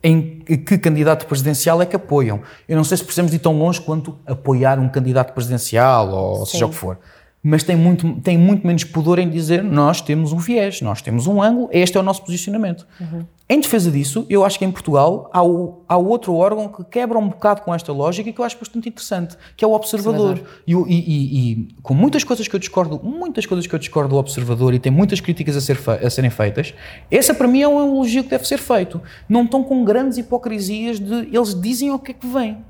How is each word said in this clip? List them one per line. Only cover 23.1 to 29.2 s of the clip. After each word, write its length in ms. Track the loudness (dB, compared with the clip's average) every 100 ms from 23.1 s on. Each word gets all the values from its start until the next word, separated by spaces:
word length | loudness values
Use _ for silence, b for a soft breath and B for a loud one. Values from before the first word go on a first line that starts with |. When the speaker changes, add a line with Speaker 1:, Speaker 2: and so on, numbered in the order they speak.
| -6 -6 -6 -4
Speaker 1:
coisas 220 | -4 -4
que 80 | -6
eu 20 |
discordo 340 | -4 -2 0
do 40 | 0
Observador 580 | -2 -6 -4 0 2
e 60 | 2
tem 100 | 2
muitas 280 | 2 2 0
críticas 380 | -2 -4 -2 -2
a 40 |
ser 140 | 0 -2
fe-, 160 | 0 0 0
a 40 |
serem 200 | 0 -2
feitas, 440 | 0 -2 -2 -6 -10 B B B
essa 220 | 2 2
para 120 | 2 4
mim 160 | 4
é 60 | 4
um 180 | 2 2
elogio 380 | 0 0 -2
que 60 | -2
deve 180 | -4 -4
ser 100 | -6
feito. 440 | 0 0 0 -8 B B